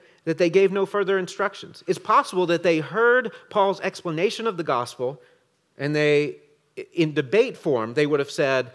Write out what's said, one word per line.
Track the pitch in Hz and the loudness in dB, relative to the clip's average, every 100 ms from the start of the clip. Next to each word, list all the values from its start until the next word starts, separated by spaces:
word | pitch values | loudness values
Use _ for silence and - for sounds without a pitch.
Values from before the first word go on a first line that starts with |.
| _ _ | _ _
that | - 156 | -4 0
they | 175 | 2
gave | 180 190 | 4 4
no | 196 196 | 2 -2
further | 202 190 196 | -2 0 0
instructions. | 180 - 196 - - - - | -2 -4 -4 -6 -16 -8 -6
It's | - | -4
possible | - 240 277 180 175 | 2 2 2 0 0
that | 170 | 2
they | 175 165 | 2 0
heard | 139 185 240 247 226 - - | -2 0 2 2 0 -8 -4
Paul's | 214 196 185 | 0 0 0
explanation | 185 - 175 156 202 226 226 | -6 -6 -6 -2 -2 -2 -4
of | 175 | -4
the | |
gospel, | 151 127 120 - 127 147 _ _ _ _ _ - | -2 -2 -4 -6 -6 -6 _ _ _ _ _ -8
and | 139 | -4
they, | 151 151 147 147 - _ _ _ - - | 0 2 2 0 -6 _ _ _ -18 -6
in | - 156 | 0 0
debate | 147 131 196 254 170 | 0 0 2 2 -2
form, | 165 123 110 120 | -2 0 0 0
they | 147 | 0
would | 147 | 0
have | 139 | -2
said, | - 143 131 123 | -2 0 0 -2